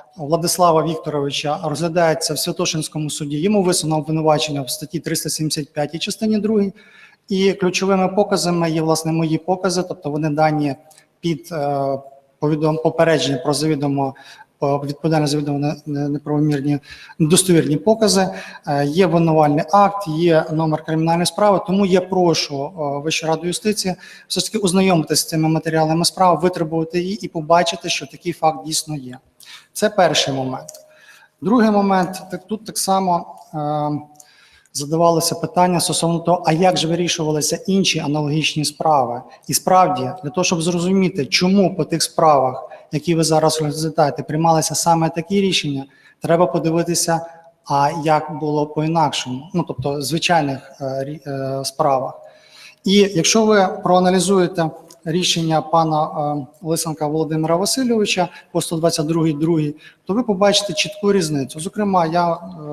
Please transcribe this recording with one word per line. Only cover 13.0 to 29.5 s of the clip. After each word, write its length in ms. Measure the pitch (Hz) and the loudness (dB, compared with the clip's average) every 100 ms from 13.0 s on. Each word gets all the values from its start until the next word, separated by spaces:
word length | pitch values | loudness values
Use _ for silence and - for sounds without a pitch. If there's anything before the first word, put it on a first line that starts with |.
| 165 156 131 139 | 2 2 0 -2
про 160 | 151 | -2
завідомо, 640 | 139 156 143 143 139 139 - - - - _ | -2 -2 -2 -2 -2 -4 -6 -18 -20 -20 _
е, 160 | 143 139 | -2 -2
відповідальність 480 | 143 143 160 156 147 | -4 -4 0 0 0
за 60 | 151 | -2
відомо 220 | 147 143 | -2 -2
не-, 160 | 147 147 - | -4 -6 -8
не-, 240 | 143 143 | -6 -4
неправомірні, 680 | 147 147 147 151 143 143 143 - - - - | -4 -2 0 2 0 0 -2 -4 -20 -14 -2
недостовірні 580 | 156 175 - 165 139 151 | 2 2 4 4 4 2
покази. 520 | - 220 208 185 185 - - - - | 2 2 2 2 0 -4 -14 -12 -4
Е, 180 | 143 143 | -2 0
є 200 | 165 185 | 2 4
винувальний 600 | 170 165 156 151 147 - | 4 4 4 4 2 2
акт, 360 | 202 196 - 165 | 4 4 2 -6
є 380 | 156 170 160 156 | 0 4 4 2
номер 320 | 156 160 151 | 0 -2 -2
кримінальної 420 | - 160 165 170 170 | -2 0 2 2 0
справи, 360 | - 208 180 - | 2 2 2 2
тому 180 | 190 196 | 0 4
я 160 | 185 | 2
прошу, 640 | 185 190 175 160 - 139 147 | 2 2 2 2 -2 -6 -8
е, 340 | 185 147 143 | -6 -4 -4
Вищу 240 | 151 - 156 | -4 -4 -2
раду 200 | 160 175 | -2 -2
юстиції 480 | 175 214 208 185 175 - - - | -4 -2 -2 -4 -6 -10 -20 -8
все 120 | - | -6
ж 120 | - | -4
таки 140 | 220 196 | -2 0
ознайомитися 560 | 185 190 165 151 151 | 2 4 2 2 -2
з 60 | - | -2
цими 220 | 165 160 | 0 0
матеріалами 560 | 160 160 160 156 160 170 | 0 0 0 2 2 0
справи, 340 | - 185 160 | 2 2 4
витребувати 600 | 180 180 160 165 160 175 | 0 -2 -4 -2 -2 -4
її 240 | 180 214 170 | -4 -6 -8
і 20 | |
побачити, 640 | 170 151 170 180 190 175 | -8 2 2 2 -2 -6
що 180 | - 139 | -6 -8
такий 260 | 147 175 | -10 -8
факт 320 | 160 160 147 147 | -2 -2 -2 -4
дійсно 300 | 156 - 151 | -6 -6 -8
є. 220 | 127 127 _ _ - | -10 -16 _ _ -20